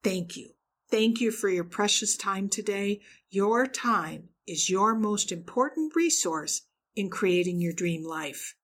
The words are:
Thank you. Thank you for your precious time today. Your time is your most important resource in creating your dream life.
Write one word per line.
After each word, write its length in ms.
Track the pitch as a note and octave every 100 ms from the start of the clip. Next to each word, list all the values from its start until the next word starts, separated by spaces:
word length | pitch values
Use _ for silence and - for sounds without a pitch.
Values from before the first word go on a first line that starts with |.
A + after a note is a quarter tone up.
Thank 340 | G#3 F#3 E3+ -
you. 140 | - _ _ _ _
Thank 300 | A3 A3+ A3+
you 100 | A#3
for 180 | G#3+ G3+
your 160 | F3+
precious 520 | F3 - G#3 - G#3 -
time 320 | G#3 F#3+ G3
today. 520 | - G#3 G3 G3+ G#3 - - _
Your 360 | F#3+ G3+ A#3 C4
time 640 | C4 A#3+ G#3+ D#3+ D#3+ E3+ _ -
is 240 | D#3+ -
your 240 | F#3 G#3+
most 360 | A3+ G#3+ G#3 -
important 640 | E3+ E3+ - C4+ - D#4
resource 680 | E4 E4+ - F3+ D#3+ D3+ - _ _ _ -
in 140 | G3
creating 500 | - F#3+ F3+ F3+ F3
your 140 | E3+
dream 300 | E3+ F3 E3
life. 520 | D#3+ D#3+ D3+ C3 - -